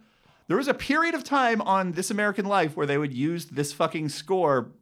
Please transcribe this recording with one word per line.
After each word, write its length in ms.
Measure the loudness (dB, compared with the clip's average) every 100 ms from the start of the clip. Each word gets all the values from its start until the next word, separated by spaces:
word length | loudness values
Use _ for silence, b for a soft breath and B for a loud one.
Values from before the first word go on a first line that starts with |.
| b b b b _
there 80 | 0
was 100 | 0
a 40 |
period 400 | -2 0 0 2
of 100 | -2
time 360 | -2 2 2 2
on 320 | 2 2 0
This 180 | -2 -4
American 360 | 0 0 0 0
Life 280 | 2 2
where 120 | 0 0
they 100 | 0
would 160 | 0
use 340 | -2 -2 -2 -6
this 260 | -4 -4
fucking 340 | 0 -2 0 -4
score 640 | -6 -2 0 4 2 0 -12